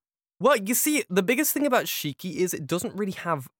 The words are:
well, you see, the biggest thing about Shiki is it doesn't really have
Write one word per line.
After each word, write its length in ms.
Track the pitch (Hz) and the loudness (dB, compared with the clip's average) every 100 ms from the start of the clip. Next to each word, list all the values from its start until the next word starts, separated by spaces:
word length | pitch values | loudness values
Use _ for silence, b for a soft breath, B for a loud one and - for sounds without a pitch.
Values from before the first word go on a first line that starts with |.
| _ _ _ _ | _ _ _ _
well, 160 | 220 269 | 4 4
you 180 | 196 240 | 2 0
see, 280 | 302 302 - | 2 0 2
the 140 | 180 | 0
biggest 280 | 185 247 302 | 2 2 2
thing 140 | 294 285 | 2 2
about 200 | 240 165 | 2 0
Shiki 500 | - 151 139 185 160 | -4 -6 -6 -8 -2
is 160 | 180 | -2
it 140 | - 147 | -2 -4
doesn't 280 | 170 220 185 | -2 -2 -4
really 180 | 202 | -4
have 340 | 190 170 156 127 | -4 -4 -4 -4